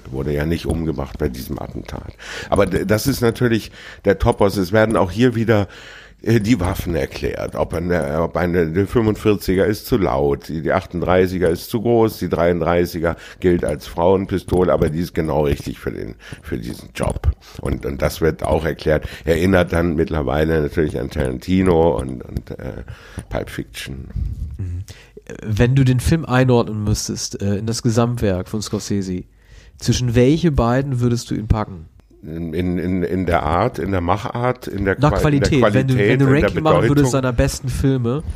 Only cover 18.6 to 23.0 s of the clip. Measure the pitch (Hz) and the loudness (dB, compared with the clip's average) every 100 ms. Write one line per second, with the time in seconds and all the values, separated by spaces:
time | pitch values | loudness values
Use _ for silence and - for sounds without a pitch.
18.6 | 78 69 78 76 - - - 80 90 90 | 0 -2 0 0 -2 -6 -2 2 4 4
19.6 | 87 85 85 78 80 80 65 73 80 80 | 2 2 0 0 0 -2 -2 0 2 2
20.6 | 73 - 76 67 67 78 65 64 - 92 | 0 0 -2 -2 -4 -4 -4 -4 0 2
21.6 | 92 82 82 57 64 65 - - - - | 4 4 4 2 -4 -8 -10 -10 -10 -10
22.6 | 64 53 - - | -10 -10 -14 -18